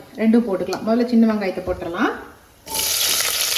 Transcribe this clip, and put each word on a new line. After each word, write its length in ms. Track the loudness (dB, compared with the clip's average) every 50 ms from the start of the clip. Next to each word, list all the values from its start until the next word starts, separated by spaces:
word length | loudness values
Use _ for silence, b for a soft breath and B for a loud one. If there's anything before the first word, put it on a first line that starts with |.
| -16 -16 -6
ரெண்டும் 300 | 0 2 4 6 6 4 2
போட்டுக்கலாம். 320 | -2 -4 -2 -4 -6 -4 0 0
முதல்ல 180 | 2 2 2
சின்ன 280 | 4 4 4 4 4 2
வெங்காயத்தை 280 | 0 -2 -4 -4 -4 -4
போட்டுடலாம். 460 | -4 -6 -6 -6 -8 -4 -2 -2 -2 -2 -4 -12 -18 -20 -20 _ _ _ _ -14 -10 -6 -4 -4 -2 -2 0 0 0 0 0 -2 -2 -2 -2 -2 -2 -2